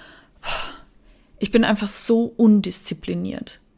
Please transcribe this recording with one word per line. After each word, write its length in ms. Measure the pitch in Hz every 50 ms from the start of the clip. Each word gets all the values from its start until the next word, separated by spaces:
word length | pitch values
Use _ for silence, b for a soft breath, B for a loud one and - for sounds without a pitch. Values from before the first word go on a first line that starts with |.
| B B B B B B B B
„Boah, 420 | B B B B B B B B B B B B B B B B B B B -
ich 100 | 208 202
bin 140 | - 226 226
einfach 240 | - 214 208 208
so 440 | 202 - - - - 233 226 233 233 -
undiszipliniert.“ 1200 | - 240 220 214 202 180 185 180 - - - 170 - - - 170 175 180 95 - - - - - - _ _ _